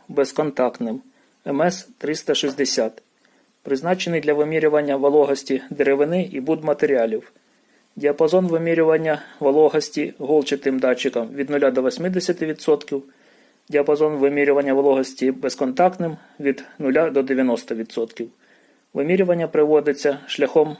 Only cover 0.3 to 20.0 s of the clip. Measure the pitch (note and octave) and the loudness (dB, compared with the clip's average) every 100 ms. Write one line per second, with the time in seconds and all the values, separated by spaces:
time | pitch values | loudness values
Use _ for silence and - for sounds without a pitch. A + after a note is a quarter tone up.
0.3 | - D#3 C#3 B2 - A#2 B2 - _ _ | 0 -4 0 -2 -2 -6 -6 -12 _ _
1.3 | _ - C#3+ E3+ F#3 - _ - D#3 - | _ -6 0 0 -2 -10 _ -8 -6 -2
2.3 | C#3+ C#3+ C3 B2+ - A2+ - _ _ _ | -2 -2 -2 -2 0 -4 -4 _ _ _
3.3 | _ _ _ - C#3 E3 F#3 F3+ E3 D3 | _ _ _ -6 -4 -2 -2 -2 -2 0
4.3 | D3 D3+ D#3+ D#3 D3+ D3 C#3 C#3 D3+ C#3 | 0 0 2 2 2 0 0 4 4 4
5.3 | C#3 - C3+ - D3 C3+ C#3 D3 F3 F3 | 2 -2 -4 -4 -2 0 2 2 0 -4
6.3 | C#3 C3 D#3+ D#3 C#3+ D3+ C3+ A2+ A2 - | -6 -4 -2 -2 0 2 2 0 -2 -8
7.3 | _ _ _ _ _ _ - C#3+ C#3+ D#3+ | _ _ _ _ _ _ -4 -2 2 2
8.3 | F#3 F#3 E3 E3 E3 D#3+ D#3+ D#3+ D3 - | 2 2 0 0 2 4 2 2 -4 -6
9.3 | - C#3+ C#3+ D#3 D#3 D3 - D3 - C#3 | -4 2 4 4 2 -4 -6 -6 -6 0
10.3 | D3+ C3+ C#3 C#3 C3 C3 B2+ C#3 B2 A2+ | 0 2 -2 -2 0 0 0 -2 -4 -6
11.3 | C#3 C#3 D3 C#3 B2+ B2+ B2 F3 F#3 F3 | -8 -4 0 2 2 -2 -2 -4 -4 -2
12.3 | F3 D#3+ D3+ - D3 - C#3 C3+ _ _ | -4 -4 -4 0 0 0 -8 -8 _ _
13.3 | _ _ _ - D3 C#3+ D3 D#3 D3+ C#3 | _ _ _ -4 -2 2 2 2 2 0
14.3 | C#3+ C#3+ C#3 C#3 C3+ C#3 C3+ C3 - C3 | 2 2 2 2 2 4 2 0 -2 -2
15.3 | C3 C3+ - C3+ C3 F3+ F#3 E3+ D#3 - | -2 -4 -4 -4 2 0 0 -6 -8 -16
16.3 | - C#3+ C3+ - - C#3+ C#3 E3 C#3 C3 | -6 -4 -4 -8 -6 0 2 2 0 0
17.3 | C3 C3 A#2 - A#2 A2+ - A2+ - A2+ | 0 0 0 -4 -8 -8 -6 -8 -8 -12
18.3 | _ _ _ _ _ _ - D3 F#3 F3+ | _ _ _ _ _ _ -6 0 0 2
19.3 | F3 D#3+ D#3+ D3+ D3+ C#3+ C3+ | 0 0 2 4 4 2 0